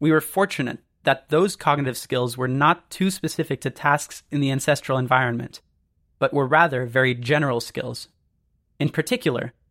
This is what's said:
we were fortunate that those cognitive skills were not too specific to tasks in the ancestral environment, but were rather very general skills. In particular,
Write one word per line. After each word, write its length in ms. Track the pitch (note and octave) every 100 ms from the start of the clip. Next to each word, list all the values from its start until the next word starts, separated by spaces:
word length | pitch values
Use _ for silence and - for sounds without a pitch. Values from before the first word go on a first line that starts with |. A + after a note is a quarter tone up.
we 100 | D3+
were 100 | D#3
fortunate 580 | - F#3+ G3 - A#2+ - _ _
that 260 | - C3+ -
those 260 | D3+ F#3+ -
cognitive 420 | - D3 C3 A#2+
skills 380 | - B2+ B2 B2
were 120 | B2+
not 420 | C3+ D3+ F3 _
too 220 | - F#3+
specific 500 | F#3+ D#3+ - D#3 C3+
to 80 | C3+
tasks 540 | - D3 D3 - - _
in 100 | C#3+
the 100 | C#3
ancestral 460 | C3+ - C#3+ - C3
environment, 640 | B2 C3 B2 A#2 - - _ _ _ _ _ _
but 160 | C#3
were 140 | C#3+ C3
rather 380 | D#3 E3+ B2+ B2
very 280 | C3 B2+
general 480 | B2 A#2+ D3 C#3+ A#2+
skills. 460 | - C3+ B2+ A#2 - _ _ _ _ _ _ -
In 100 | C#3
particular, 640 | - D#3 B3 D#3+ A#2+ A#2+ - _